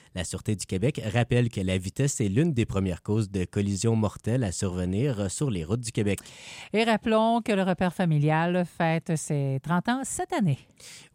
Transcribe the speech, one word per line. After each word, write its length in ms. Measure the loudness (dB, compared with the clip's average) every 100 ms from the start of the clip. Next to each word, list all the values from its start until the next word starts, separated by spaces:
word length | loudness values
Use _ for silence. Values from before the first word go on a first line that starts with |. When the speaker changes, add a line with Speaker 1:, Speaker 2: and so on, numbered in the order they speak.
| -12
Speaker 1:
La 80 | -8
Sûreté 320 | -6 -6 -4
du 100 | -4
Québec 380 | -2 -2 0 -2 -2
rappelle 380 | 0 2 2 0
que 100 | 0
la 160 | 0 0
vitesse 440 | -2 -2 -2 0
est 80 | 0
l'une 260 | 2 2
des 120 | 2 0
premières 360 | 0 0 -2
causes 280 | -2 0 0
de 140 | -2
collisions 520 | -2 0 0 0 2 2
mortelles 480 | 2 -2 -2 0
à 80 | 0
survenir 760 | -2 -2 -2 0 0 0 0 -2
sur 220 | -2 -2
les 140 | -2
routes 160 | -2 -2
du 100 | -2
Québec. 300 | -2 0 -2 -4 -18 -18 -18 -4
Speaker 2:
Et 120 | 0
rappelons 580 | 2 2 2 4 4 2
que 100 | 2
le 120 | 2
repère 280 | 2 2 0
familial 720 | 0 2 4 4 2 2 0
fête 520 | 0 0 0 0 0 -4
ses 420 | -2 -2 0 -2
trente 280 | 0 0 0
ans 140 | -2
cette 280 | -4 -6 -4
année. 260 | 0 2 0 -4 -20 -20 -20 -18